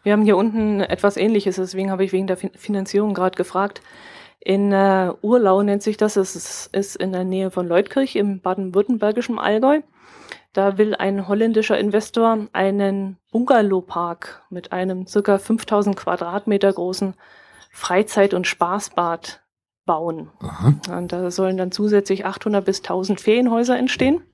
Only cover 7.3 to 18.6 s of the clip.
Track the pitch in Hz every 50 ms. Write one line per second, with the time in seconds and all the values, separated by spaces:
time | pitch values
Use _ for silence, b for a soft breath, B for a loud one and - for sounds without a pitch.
7.3 | 185 190 190 185 - 185 180 170 170 175 208 - - 269 269 262 - 214 202 202
8.3 | 196 185 - 185 185 202 190 185 180 196 202 - 247 214 208 208 214 240 233 -
9.3 | 233 - - - 208 220 247 269 294 311 - B B B B B B B B B
10.3 | B B B B _ 196 196 202 196 190 214 214 208 - - 196 196 196 190 175
11.3 | 202 214 226 226 220 220 214 - 214 - 202 208 202 220 208 - - 233 226 226
12.3 | 226 214 208 220 - 202 190 196 196 202 202 196 196 196 196 190 190 _ _ _
13.3 | - 233 247 254 269 233 214 202 190 185 180 - - 175 175 170 170 _ - -
14.3 | - - _ _ 185 175 175 - - 185 185 190 185 185 185 - - 208 202 -
15.3 | 202 196 - - 226 226 - - 220 208 202 202 196 - - - 175 175 170 170
16.3 | 175 202 - 220 202 196 196 196 190 - 175 185 190 - 202 190 185 B B B
17.3 | B B B B B B B B _ - - - 175 190 214 208 - 214 196 202
18.3 | 190 180 185 - - _